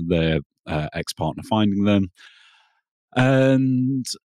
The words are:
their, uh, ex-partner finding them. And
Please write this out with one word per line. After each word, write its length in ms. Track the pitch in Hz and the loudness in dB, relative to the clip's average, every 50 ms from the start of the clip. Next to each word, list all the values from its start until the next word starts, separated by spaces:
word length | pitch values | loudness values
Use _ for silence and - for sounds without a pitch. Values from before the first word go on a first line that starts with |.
| 82 85 | -2 -2
their, 320 | 90 82 80 80 80 73 69 - _ _ _ | 0 0 2 0 0 -2 -4 -6 _ _ _
uh, 220 | - 80 76 76 - - | -8 -6 -6 -6 -6 -8
ex-partner 500 | 82 82 - - - - 156 - - - | -8 -10 -10 -8 -6 -6 -6 -6 -8 -6
finding 400 | - 110 107 107 104 98 101 101 | -2 0 0 2 0 0 0 0
them. 280 | 104 104 98 98 90 - _ - - _ _ _ _ _ _ _ _ _ _ _ _ _ _ _ _ - | 2 2 2 0 -2 -8 _ -20 -20 _ _ _ _ _ _ _ _ _ _ _ _ _ _ _ _ -2
And 920 | 123 127 131 135 131 135 135 135 131 131 131 127 127 127 127 139 131 120 - - - _ | 0 2 4 4 4 4 4 4 4 2 2 0 0 0 0 -2 -4 -6 -8 -12 -14 _